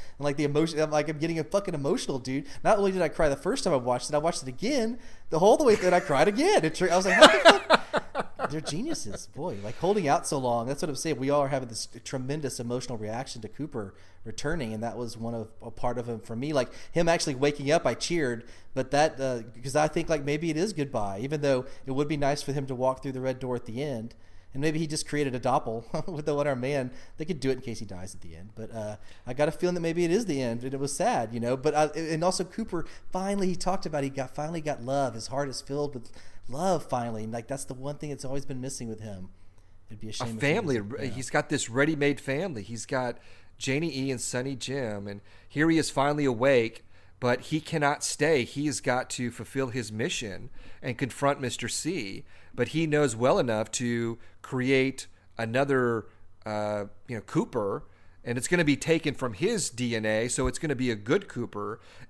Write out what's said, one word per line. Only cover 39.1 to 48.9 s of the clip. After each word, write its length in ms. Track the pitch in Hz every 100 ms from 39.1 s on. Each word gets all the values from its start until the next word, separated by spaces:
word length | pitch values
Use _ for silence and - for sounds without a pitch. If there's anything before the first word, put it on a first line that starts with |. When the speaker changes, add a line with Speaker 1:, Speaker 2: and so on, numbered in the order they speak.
| 98 95 - - - - - -
Speaker 1:
It'd 120 | 107
be 80 | 107
a 20 |
Speaker 2:
A 40 |
Speaker 1:
shame 120 | - 123
if 80 |
he 60 | 113
Speaker 2:
family. 400 | 143 190 185 120
Speaker 1:
wasn't, 200 | 101 127
yeah. 60 | 135
Speaker 2:
He's 200 | 120 -
got 180 | 151 147
this 220 | 147 -
ready-made 500 | 117 151 151 143 143
family. 420 | - 139 190 120
He's 220 | 101 113 -
got 320 | 131 123 - - - - -
Janie 400 | 131 135 170 135
E 140 | 135
and 100 | 123
Sonny 360 | - 127 131 131
Jim, 500 | - 139 117 104 101
and 140 | 101 - - -
here 220 | 143 156
he 80 | 160
is 120 | 143
finally 340 | - 139 147
awake, 580 | 143 113 135 131 113 - - - - -
but 200 | 123 123
he 180 | - 156
cannot 420 | - 160 143 147
stay. 400 | - - 147 151
He 240 | 117 143 147
has 140 | 123
got 280 | 139